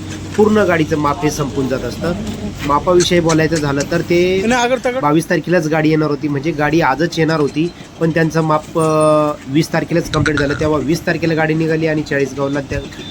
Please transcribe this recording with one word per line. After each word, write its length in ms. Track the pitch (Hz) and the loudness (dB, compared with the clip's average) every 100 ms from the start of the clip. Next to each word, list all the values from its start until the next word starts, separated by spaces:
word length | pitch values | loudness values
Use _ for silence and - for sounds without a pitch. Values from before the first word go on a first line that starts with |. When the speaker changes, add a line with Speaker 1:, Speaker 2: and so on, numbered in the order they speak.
| - - - - | -8 -12 -8 2
Speaker 1:
पूर्ण 200 | 214 214 | 4 4
गाडीचं 400 | 185 165 151 156 | 4 2 2 2
माप 260 | 147 139 | 2 2
हे 80 | 151 | -2
संपून 360 | 139 139 135 131 | -2 -4 -2 -2
जात 120 | 127 | -2
असतं. 340 | 120 - 160 185 220 - 208 - 143 | -4 -6 -4 -4 -6 -8 -8 -6 0
मापाविषयी 540 | 147 185 180 175 175 | 0 4 4 4 2
बोलायचं 360 | 160 160 160 165 | 2 2 2 0
झालं 260 | 147 139 135 | 0 -2 -2
तर 100 | 170 | -2
ते 400 | 151 175 180 190 220 | 0 2 2 0 0
Speaker 2:
नाही, 160 | 247 | 0
आगर 160 | 240 254 254 | 0 0 -2
तगड. 160 | 247 | 0
Speaker 1:
बावीस 280 | 147 156 165 | 2 2 2
तारखेलाच 380 | 175 151 175 156 | -2 2 0 2
गाडी 220 | 156 156 | 2 2
येणार 200 | 156 151 | 2 2
होती, 180 | 143 147 | -2 -2
म्हणजे 240 | 143 156 | -4 -4
गाडी 300 | 147 147 160 | -2 0 2
आजच 380 | 143 135 170 165 | 2 2 -2 0
येणार 200 | 156 160 | 0 2
होती, 320 | 139 147 170 - - - | 0 0 -4 -4 -16 -4
पण 100 | 165 | 0
त्यांचं 320 | 156 160 156 | 2 0 0
माप, 380 | 156 151 - 165 | 0 0 0 -2
अ, 520 | 160 156 156 151 151 147 131 | 2 4 4 4 2 -4 -2
वीस 260 | 143 160 | 0 0
तारखेलाच 380 | 165 151 170 170 | -2 -2 -2 -2
कम्प्लीट 280 | 156 151 151 | 0 0 0
झालं. 140 | 143 143 | 0 0
तेव्हा 200 | 156 151 | 0 0
वीस 280 | 127 165 185 | 0 -2 -2
तारखेला 260 | 160 165 | -2 0
गाडी 200 | 160 156 | 0 0
निघाली 340 | 160 160 160 160 | 0 0 0 0
आणि 140 | 156 | -2
चाळीसगावला 600 | 147 143 135 131 139 143 | -2 -2 -2 -2 -4 -4
त्या, 180 | 135 143 - - - | -4 -8 -8 -14 -12